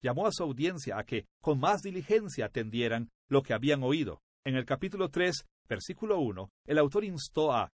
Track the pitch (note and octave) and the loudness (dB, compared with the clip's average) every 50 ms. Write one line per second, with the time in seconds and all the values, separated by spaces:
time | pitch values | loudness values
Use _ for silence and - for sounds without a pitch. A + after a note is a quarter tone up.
0 | - B2+ A#2+ - G3+ A3 F#3 - E3+ D#3 C3+ A#2 D3 E3+ F#3 E3 C#3 C3 G2 G#2 | -2 -2 -2 0 0 -2 0 -2 -4 -4 -2 -2 -2 -2 -2 -4 -8 -6 -6 -6
1 | - - - A2+ G2+ _ _ _ - - D3+ C3+ C3 E3+ G#3 G3 G3 G3+ F#3 F#3 | -6 -4 -4 -6 -6 _ _ _ 0 0 0 2 4 2 2 2 0 -4 -8 -8
2 | D3 - G#3 A3+ A3 F#3+ C#3 - A#2 G#2 - B2+ A2+ A2 G#2+ A#2 A#2+ A#2 A2+ A2+ | 0 4 2 2 2 2 -6 -4 -4 -4 -2 -4 -4 -2 0 0 2 2 2 0
3 | A#2 A#2 _ _ _ _ C3+ C#3 C3+ - A#2+ A2 A#2+ C#3+ D3 C#3 C3 B2+ C#3+ E3 | -2 -6 _ _ _ _ 2 2 4 4 -2 0 2 2 2 2 2 0 2 2
4 | D3+ G#2 D#2+ - _ _ _ _ _ C#3 C3 C3 B2 - C3+ C3 - F#3+ E3+ G3+ | 0 -2 -6 -10 _ _ _ _ _ -2 -2 -2 0 -2 -2 -2 -2 -6 -2 -2
5 | F#3+ F3 - - F3+ F3+ D4 - - - _ _ _ _ A#2+ G2 - - - - | -2 -2 0 0 0 0 0 -2 -8 -12 _ _ _ _ -6 -6 -6 -8 -10 -8
6 | - A3 G#3 F#3 D3 A#2 G2+ F#2 F#2+ G2 _ _ _ - - D3+ D3+ C#3+ C#3+ G3+ | 0 0 2 2 2 -2 -2 -6 -10 -12 _ _ _ 0 2 4 4 4 2 -2
7 | A3 G#3 F3+ D#3 - - - - D#3 D#3 C3 A#2 G2+ - _ | -4 -4 -6 -6 -8 -6 -2 0 2 2 2 2 0 -2 _